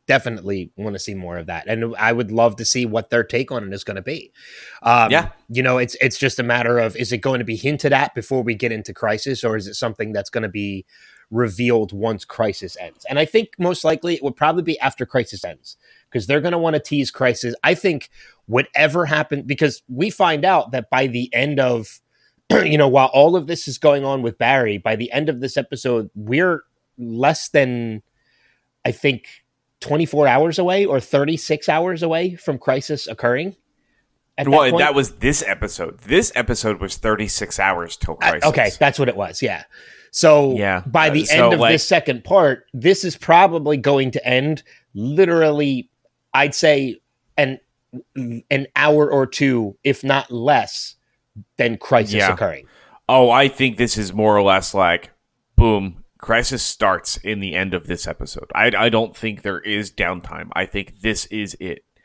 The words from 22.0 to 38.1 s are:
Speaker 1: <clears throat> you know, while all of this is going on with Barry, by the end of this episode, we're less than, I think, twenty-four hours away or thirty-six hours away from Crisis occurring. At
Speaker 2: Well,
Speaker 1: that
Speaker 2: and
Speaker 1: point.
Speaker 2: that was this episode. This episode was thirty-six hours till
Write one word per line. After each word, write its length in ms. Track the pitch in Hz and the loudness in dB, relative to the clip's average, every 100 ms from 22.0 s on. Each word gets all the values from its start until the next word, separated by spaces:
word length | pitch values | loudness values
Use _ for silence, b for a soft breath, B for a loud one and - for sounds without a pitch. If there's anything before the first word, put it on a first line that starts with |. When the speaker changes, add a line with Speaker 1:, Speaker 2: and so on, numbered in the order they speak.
| _ _ _ _ - | _ _ _ _ 0
Speaker 1:
<clears throat> 140 | 214 | 2
you 140 | 170 151 | 4 4
know, 100 | 139 | 6
while 220 | 135 131 | 6 6
all 220 | 135 151 | 6 6
of 140 | 180 147 | 4 -2
this 180 | 165 - | -8 -8
is 120 | 127 | 0
going 260 | 151 143 | 2 2
on 180 | 135 139 | 0 -2
with 160 | 117 101 | -4 -2
Barry, 400 | 117 135 117 101 | 2 2 0 -2
by 160 | 110 | -2
the 160 | 110 120 | -2 -2
end 180 | 127 151 | -2 -2
of 120 | 127 | -4
this 160 | 131 - | -4 -6
episode, 520 | 123 135 - 120 104 | -6 -6 -2 -2 -2
we're 480 | 104 107 135 180 160 - _ _ - | -10 -4 0 2 0 -6 _ _ -16
less 520 | 120 113 135 160 - | -10 0 0 0 0
than, 540 | 151 131 120 117 107 - _ _ _ _ _ _ _ - | 2 2 0 -6 -8 -14 _ _ _ _ _ _ _ -8
I 40 | |
think, 360 | - 147 123 - - _ _ _ _ | -2 -2 -2 -8 -20 _ _ _ _
twenty-four 460 | - 147 165 147 143 | -4 -2 0 2 4
hours 320 | 127 160 160 | 4 2 0
away 280 | 180 190 202 | 0 0 0
or 120 | 139 | 0
thirty-six 720 | - 143 143 165 - 151 - | 0 0 0 -2 -4 -4 0
hours 340 | 156 175 170 | 0 -2 -2
away 340 | 165 160 185 170 | -2 -2 -4 -4
from 200 | - 139 | -6 -4
Crisis 500 | - 135 - 147 - | -2 -2 -2 -8 -8
occurring. 500 | 110 120 123 180 - _ _ _ _ _ _ _ - | -4 0 0 -2 -10 _ _ _ _ _ _ _ -6
At 100 | 123 | 4
Speaker 2:
Well, 120 | 139 | 6
Speaker 1:
that 60 | 135 | 6
Speaker 2:
and 40 | |
Speaker 1:
point. 80 | 170 | 4
Speaker 2:
that 140 | 147 | 4
was 160 | 139 131 - | 2 0 -2
this 280 | 127 147 104 | -2 0 -2
episode. 520 | 98 104 - 82 - | -4 -6 -6 -10 -10
This 340 | 98 160 233 | 0 2 2
episode 460 | - 120 117 110 98 | 0 -2 -2 -2 -4
was 160 | 98 - | -6 -4
thirty-six 640 | 113 107 104 - 101 - | -2 -2 -2 -6 -6 0
hours 380 | 98 90 85 - | 0 0 -4 -8
till 160 | - | -8